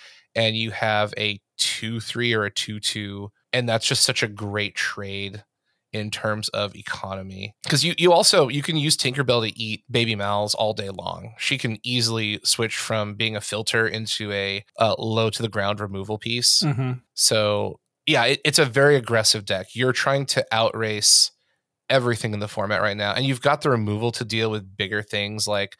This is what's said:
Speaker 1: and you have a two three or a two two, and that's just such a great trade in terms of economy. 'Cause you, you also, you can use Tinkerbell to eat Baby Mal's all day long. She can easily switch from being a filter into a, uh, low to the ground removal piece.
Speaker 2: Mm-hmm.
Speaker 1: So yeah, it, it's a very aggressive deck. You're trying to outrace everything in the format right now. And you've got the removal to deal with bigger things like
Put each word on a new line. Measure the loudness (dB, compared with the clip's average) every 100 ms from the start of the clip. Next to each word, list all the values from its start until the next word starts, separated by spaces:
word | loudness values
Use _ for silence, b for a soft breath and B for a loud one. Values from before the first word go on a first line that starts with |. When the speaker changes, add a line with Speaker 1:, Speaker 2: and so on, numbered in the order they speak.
| B B B
Speaker 1:
and | 0 2 0
you | -4
have | -2 0 2 0 -2
a | -4 -4 -10 -4
two | -4 -2 -6 -8
three | -8 -4 0
or | 0
a | -2
two | -4 -8 -6
two, | -6 -6 -8 -10 -12 -16 _
and | -2 0
that's | 0 0
just | 2
such | 2 2
a | -2
great | -4 -6 -4 -4
trade | -4 -6 -6 -8 -8 -8 -10 -18 _ _ _ _
in | -8 -6
terms | -4 -2 -2 -4
of | -4 -4 -6
economy. | -10 -8 -8 -10 -10 -12 -14 -10 -2
'Cause | 0
you, | 0 2
you | 6
also, | 6 6 6 4
you | 2
can | -2 0
use | 0
Tinkerbell | 0 0 0 2 2 0
to | -4
eat | -8 -8 -2
Baby | 0 0
Mal's | 0 0 0 0
all | 0 0
day | -2 -6
long. | -8 -8 -8 -12 -8
She | -4 -2
can | -2 -6
easily | -4 0 0 0 -2 -2
switch | 0 0 0 -2
from | -2 -2 -2
being | -2 -2 -2
a |
filter | -4 -4 0 0 0
into | -2 -4 -4 -4
a, | -2 -2 -4 -8 0
uh, | 2 2
low | 0 2 0
to | 0
the | -4
ground | -2 -2 -2
removal | -4 -6 -6 -6
piece. | -4 0 4 4
Speaker 2:
Mm-hmm. | 4 2 -2 -4 -8
Speaker 1:
So | 0 2 4 2 2 -2 -6 _ _ 0
yeah, | 4 4
it, | 2
it's | 2 4
a | 4
very | 6 6 6
aggressive | 4 2 4 2 -2
deck. | -4 -4
You're | 0 0
trying | 2 2 0 0
to | -2 0
outrace | 2 2 0 -4 0 4 4 4 0 _ _ _ _ 2
everything | 2 4 0 -2
in | -4
the | -4
format | -4 0 2
right | 2 0
now. | 0
And | 0
you've | 0 2
got | 2 2
the | 2
removal | 2 2 0 -2
to | -2
deal | -4 -2 0
with | -2 -6 -6
bigger | -4 -4
things | -4 -4 -4 -4 -2
like | -2 -2 -6